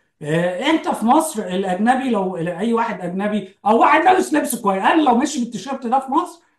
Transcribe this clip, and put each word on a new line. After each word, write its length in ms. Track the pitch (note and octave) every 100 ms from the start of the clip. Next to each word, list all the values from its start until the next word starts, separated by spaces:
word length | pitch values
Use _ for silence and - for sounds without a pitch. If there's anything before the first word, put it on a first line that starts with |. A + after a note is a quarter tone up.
| _ _
آه، 480 | D3 D#3+ F3 F3+ C4
أنت 180 | D#4+ E4
في 160 | B3 A3
مصر 360 | C#4+ D#4+ A3
الأجنبي، 680 | F3+ F3+ F#3+ F3+ A3 C4 C4+
لو 280 | G#3+ F#3 F3
أي 360 | E3+ E3+ A3+
واحد 280 | A3+ A3+ F#3
أجنبي 540 | F3+ F#3 G#3 G#3 - - G3+
أو 140 | A3+
واحد 240 | - D#4
لابس 300 | E4+ F#4 -
لبس 220 | D4 C4 G#3+
كويس، 280 | G3+ F#3+
أنا 180 | A3 E4+
لو 140 | D4+ A#3
مشي 220 | D4 C#4+
بالتيشيرت 480 | A#3 G3+ C4+ C4 A#3
ده 120 | C4
في 120 | B3
مصر 280 | C#4+ F4+ - _